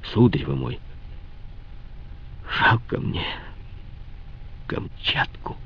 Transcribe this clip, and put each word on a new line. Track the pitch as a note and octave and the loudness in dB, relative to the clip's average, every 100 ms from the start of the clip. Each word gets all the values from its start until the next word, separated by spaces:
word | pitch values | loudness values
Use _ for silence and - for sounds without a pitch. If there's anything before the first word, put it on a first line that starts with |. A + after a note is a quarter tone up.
сударь | - - A#2+ - - | 2 8 10 8 2
вы | C2+ | 0
мой? | B1+ B1+ - - - - - - - - - - - - - - - - - - | 0 -4 -8 -10 -10 -10 -10 -10 -10 -10 -10 -12 -10 -10 -10 -10 -10 -10 -4 4
Жалко | - A#2 - - | 6 6 4 0
мне | - - - - - - - - - - - - - - - - - | 0 0 -2 -4 -8 -10 -10 -10 -10 -10 -10 -10 -10 -10 -10 -10 -4
Камчатку. | - - - - - - - - - | -4 -4 -2 0 2 0 -2 -8 -8